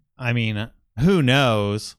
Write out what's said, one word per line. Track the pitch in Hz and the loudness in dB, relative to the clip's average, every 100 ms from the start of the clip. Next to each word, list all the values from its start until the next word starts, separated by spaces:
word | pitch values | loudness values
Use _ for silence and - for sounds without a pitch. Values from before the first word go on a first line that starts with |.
| _ - | _ -10
I | 123 | -4
mean, | 120 110 104 113 _ _ - | -2 -2 -4 -8 _ _ -2
who | 160 190 | 2 2
knows? | 127 135 131 110 101 104 - | 2 2 2 0 -2 -4 -8